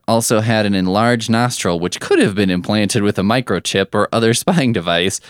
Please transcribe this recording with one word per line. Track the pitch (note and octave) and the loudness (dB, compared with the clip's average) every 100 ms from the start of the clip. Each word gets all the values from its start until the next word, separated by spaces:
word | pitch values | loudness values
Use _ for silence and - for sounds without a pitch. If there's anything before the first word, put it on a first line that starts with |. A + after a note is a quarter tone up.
| - | -2
also | A2+ - A2 | 0 0 0
had | A2+ A2 G#2 | 2 0 0
an | |
enlarged | G2 F#2 G2+ A#2 A#2+ A2+ | 0 0 2 2 0 0
nostril, | A2+ B2 - F#2+ E2+ | 0 0 -2 -2 -2
which | F2+ - | -4 -6
could | - F#4+ | -2 2
have | F#3+ | 2
been | G2 F#2+ | 2 0
implanted | F2+ F2 G#2+ G2+ A2 | 0 -2 0 0 0
with | G2+ G2+ | 0 0
a | |
microchip | G2 B2+ A#2+ F2+ - G2 G2 | 0 0 -2 -4 -2 -2 0
or | G#2 G2+ | 0 0
other | A2+ A2+ | 0 2
<laughs> | A#2 | 0
spying | - E3+ B2+ | 0 0 0
device, | F2 E2+ E2+ F#2+ - | 0 0 0 0 -4